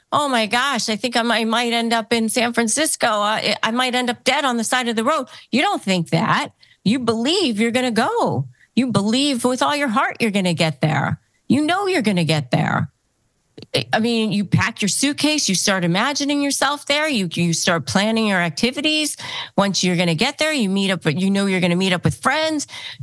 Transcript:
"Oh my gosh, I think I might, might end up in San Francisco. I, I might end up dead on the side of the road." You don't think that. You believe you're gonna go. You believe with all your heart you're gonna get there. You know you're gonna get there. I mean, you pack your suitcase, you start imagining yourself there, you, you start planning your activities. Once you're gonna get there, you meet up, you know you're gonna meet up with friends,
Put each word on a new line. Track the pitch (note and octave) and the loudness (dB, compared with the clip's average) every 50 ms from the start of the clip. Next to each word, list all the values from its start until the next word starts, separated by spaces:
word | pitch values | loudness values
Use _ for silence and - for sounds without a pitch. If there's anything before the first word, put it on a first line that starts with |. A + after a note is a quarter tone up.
| _ _ - | _ _ 0
"Oh | C#4+ D4 C#4 | 0 0 2
my | B3+ A3+ A3 | 2 0 0
gosh, | G3 A#3 A#3+ C4 C#4+ C4 G#3+ - | 0 0 0 0 0 -2 -2 -2
I | A#3 G#3+ | -2 -2
think | G#3 - B3 A#3+ | -2 -4 -2 0
I | A#3+ A3+ | 0 2
might, | A#3+ A3 A3+ A3 | 2 0 0 0
might | A3+ A3+ A#3+ B3 A#3 A#3 | 0 0 0 0 0 0
end | A#3 A#3 A3+ | 0 0 0
up | A#3 A3+ A3 - A#3 | 0 -2 0 0 0
in | A#3 A3+ G#3+ | 0 0 0
San | - B3+ A3+ A#3+ A#3 | 0 0 0 0 0
Francisco. | A#3 A#3 A3 - C#4+ D#4+ D#4 - - - | 0 0 0 0 0 0 -2 0 -2 0
I, | A#3+ G#3+ G#3 G#3 G#3 A3 - - G#3+ - - | 0 0 0 0 0 -2 -2 -2 -2 -2 -2
I | - A3+ | -2 -2
might | A3+ B3 B3+ B3+ A#3 | 0 0 0 0 0
end | B3+ B3+ A#3+ | 0 -2 -2
up | A#3+ - _ | -4 -2 _
dead | B3+ B3+ D4+ C#4+ | 0 0 2 0
on | C4 A#3+ | 0 0
the | A#3 G#3+ | -2 -2
side | - C4 B3+ B3 | 0 0 0 0
of | A#3+ A3 | 0 -2
the | A3+ A3 | 0 0
road." | C#4 D#4+ D4 B3+ - - - - _ | 0 0 -2 -4 -8 -12 -20 -8 _
You | - C4 | 0 0
don't | E4+ G#4 F#4+ - - | 2 2 0 -2 -2
think | G3 F#3 F3 E3 - | -2 0 0 0 0
that. | E3 E3 - - F3 B3+ D4 - - _ _ _ _ _ _ | 0 0 2 2 0 0 -2 -4 -10 _ _ _ _ _ _
You | F#3+ B3 | 0 0
believe | C4+ A#3+ A#3+ A3 A3+ A#3 D4 F4+ G#4 F4 B3+ G#3+ G3+ | 2 0 0 0 0 0 0 0 2 0 0 0 0
you're | A#3 A#3 | 0 0
gonna | G#3+ B3+ B3+ B3+ | 0 0 0 0
go. | G#3+ A3 B3 G#4 A#4 A#4 D4+ F3+ B2+ C3 C#3 - - _ _ _ _ | 0 0 0 0 0 0 0 0 0 -2 -4 -6 -12 _ _ _ _
You | - C4+ | 0 0
believe | B3 G3+ G3+ G3 A3 A#3 C4 C#4+ D4 C4+ A#3 - | 2 2 2 2 2 2 2 2 0 0 0 0
with | B3 B3+ B3 | 0 0 0
all | C#4 C#4+ D4 | 0 0 0
your | C#4+ C#4+ B3+ | 0 0 0
heart | G3+ C4+ E4 F#4+ - - | 0 0 0 0 -2 -2
you're | A#3 G#3+ | -2 0
gonna | F#3+ G3+ F#3 F3+ E3 | 0 0 0 2 2
get | E3 E3 D#3 C#3+ - | 2 0 0 0 0
there. | D#3+ D3+ D3 C3+ C3+ - - - _ _ _ _ _ | 0 0 2 0 0 -2 -4 -6 _ _ _ _ _
You | - A3+ C#4+ D4+ | 0 2 2 4
know | D4+ F4 G4 G4+ | 2 0 0 0
you're | F#4 F#4 D#4 | 0 0 0
gonna | G3 A3 F#3+ F3 D#3+ | 0 2 0 2 2
get | D3 D#3+ D3 - - | 2 0 0 0 0
there. | D#3 - - - - - D#3+ - - _ _ _ _ _ _ _ _ _ _ _ _ - - - - - - A#2+ - | 0 0 0 0 0 0 -2 -4 -8 _ _ _ _ _ _ _ _ _ _ _ _ -20 -10 -6 -4 -4 -2 -2 -2
I | A3 | 0
mean, | A3 A#3+ A#3 A3+ A3 G#3+ | 0 0 0 0 0 0
you | G#3 G#3 G3 | -2 -2 0
pack | - - E3+ F#3+ F#3 - - | 2 2 2 2 0 -2 -2
your | G#3+ F3+ | -2 -2
suitcase, | - - C4+ C#4+ C#4+ - - D4+ D4+ D4 - - | 0 0 0 -2 0 0 0 0 0 0 0 0
you | F#3 | 0
start | - - G#3+ F#3+ F#3 F3 | 0 2 0 0 2 2
imagining | E3+ E3+ G3 A#3+ C#4+ C#4+ C#4+ C#4+ C#4 C#4+ C#4+ | 2 2 2 0 0 0 -2 -2 0 0 0
yourself | C#4+ C#4 C#4 - C#4+ C4+ D4 C#4+ - | 0 0 0 0 0 0 -2 -4 -2
there, | - C#4+ D4 D#4 | -2 0 0 0
you, | D#4 C4+ G3+ F#3 E3 - | 0 0 -2 -2 -2 -2
you | E3+ F3 E3+ D#3+ | -2 0 0 0
start | - - G3 E3+ D#3+ - | 0 0 0 0 0 -2
planning | - - F#3+ G3+ A3 A3+ A3+ A3 | 0 0 2 2 2 2 2 2
your | G#3 G3 F3+ | 2 2 0
activities. | F3 E3 - - A#3 B3 C4+ D4 C#4+ D#4 D#4 D#4 D4+ D4 - - - - - - - - - | 0 -2 0 0 -2 -2 0 -2 -2 0 0 0 -2 -4 -6 -8 -12 -12 -10 -12 -12 -4 0
Once | F#3+ G3 G3 F3 - - | 0 0 2 0 0 0
you're | F3+ F3+ | 0 2
gonna | E3+ F3+ E3+ E3 | 2 2 0 2
get | D#3 A3+ C#4 D4 | 2 0 -2 0
there, | - D4+ D#4 D4+ | 0 -2 0 0
you | C4+ G#3+ F#3 | 0 0 0
meet | G3 G3 G3 G3+ | 0 0 0 0
up, | F#3+ E3+ - | -2 0 -2
you | D#3+ C#3+ F3+ F#3+ G3 | -2 0 0 0 0
know | G3 G3 G3+ | 2 2 2
you're | G3 F#3 F3+ | 0 2 2
gonna | F3+ F3 F3 | 2 2 2
meet | F3+ F#3+ F#3+ F3+ | 2 2 0 0
up | F3 - | 0 0
with | - - | -2 -2
friends, | - - C4 C#4 D#4 D#4 D#4+ D#4 C#4+ - - - - - - - - | 0 -2 0 0 2 0 0 -2 -4 -6 -8 -12 -14 -14 -16 -8 -2